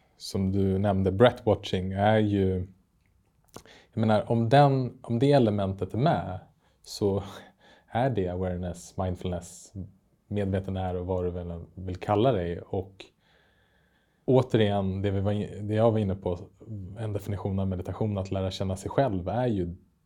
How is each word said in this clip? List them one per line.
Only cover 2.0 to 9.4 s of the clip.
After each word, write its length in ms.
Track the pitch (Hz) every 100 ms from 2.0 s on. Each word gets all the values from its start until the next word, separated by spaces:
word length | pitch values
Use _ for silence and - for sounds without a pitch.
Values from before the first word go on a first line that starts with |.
| 104 110
ju... 480 | 107 101 95 92 90 - _ _ _ _ _ _ _ - - - _
Jag 80 | -
menar, 300 | 110 107 -
om 160 | 117 113
den, 500 | 139 143 135 123 -
om 160 | - 117
det 140 | 139
elementet 640 | 143 113 104 95 95 95
är 40 | 107
med, 420 | 151 117 92 92 - _ _ _
så 400 | - - 101 98 - - - _ _ - _
är 220 | 113 131
det 180 | 107 90
awareness, 680 | 90 92 90 90 87 - -
mindfulness, 760 | 92 90 92 87